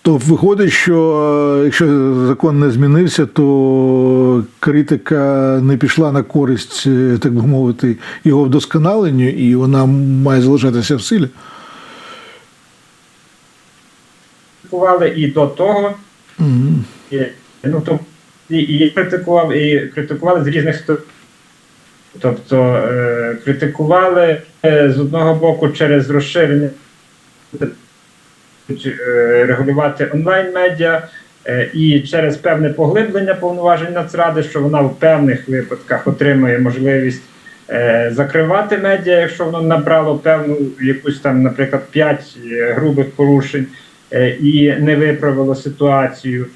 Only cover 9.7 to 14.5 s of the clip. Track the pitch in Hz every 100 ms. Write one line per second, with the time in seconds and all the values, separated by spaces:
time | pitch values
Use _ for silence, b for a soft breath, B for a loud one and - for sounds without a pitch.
9.7 | 135 131 139 139 135 135 131 127 143 131
10.7 | 120 107 139 - 220 131 B B B B
11.7 | B B B B B B B B _ _
12.7 | _ _ _ _ _ _ _ _ _ _
13.7 | _ _ _ _ _ _ _ _